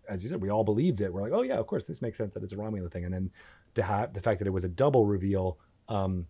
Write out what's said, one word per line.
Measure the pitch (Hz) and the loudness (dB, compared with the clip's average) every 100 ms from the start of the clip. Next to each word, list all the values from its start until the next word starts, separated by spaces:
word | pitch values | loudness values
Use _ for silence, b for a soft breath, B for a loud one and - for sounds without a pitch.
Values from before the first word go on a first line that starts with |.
| - | -8
as | 95 | -6
you | 110 | -4
said, | 175 | -4
we | 95 | 0
all | 107 | 2
believed | 107 107 175 104 | 2 4 2 2
it. | 98 | -2
We're | 92 | -2
like, | 107 | 0
"Oh | 202 | 0
yeah, | 254 254 | 2 0
of | - | 0
course, | 196 - | -4 -4
this | 131 | -6
makes | 120 - | -6 -4
sense | 107 | -6
that | - | -6
it's | 98 | -8
a | 101 | -6
Romulan | 110 104 87 | -4 -4 -4
thing." | 90 87 | -4 -4
And | |
then | 92 95 B B B B - | -2 -4 B B B B -2
the | |
ha-, | 95 101 117 | 0 0 0
the | 95 | -2
fact | 117 98 | 0 0
that | 101 | 0
it | |
was | 92 90 | 0 -2
a | |
double | 85 143 135 104 | 2 4 6 4
reveal, | 101 98 98 92 - b _ - | 2 2 0 0 -4 b _ -4
um, | 104 95 92 | -2 0 -2